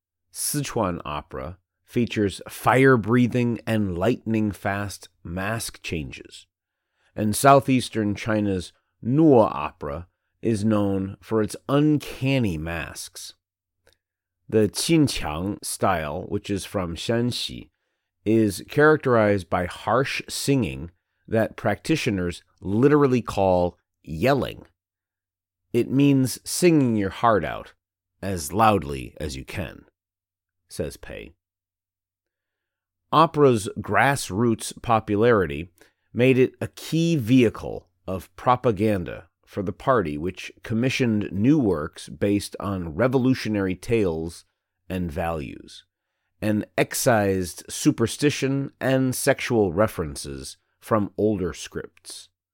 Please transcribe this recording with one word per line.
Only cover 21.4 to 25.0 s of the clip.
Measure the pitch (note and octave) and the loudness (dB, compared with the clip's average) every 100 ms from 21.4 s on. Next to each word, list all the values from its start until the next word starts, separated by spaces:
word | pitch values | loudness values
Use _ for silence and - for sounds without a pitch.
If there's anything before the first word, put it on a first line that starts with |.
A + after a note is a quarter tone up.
| G#2 - | -2 -2
practitioners | A2 G#2 - D#3+ C3 G2 F2 - _ _ | -4 -4 -2 -2 0 -2 -2 -6 _ _
literally | F2 G#2 C#3 D3 C#3+ B2 | -4 2 4 6 4 2
call | - - F#2+ F2+ F2 - _ _ | 0 0 2 4 0 -4 _ _
yelling. | - D#2+ A#2 C#3+ A1+ G#1 - _ _ _ | -12 -2 0 2 -2 -8 -20 _ _ _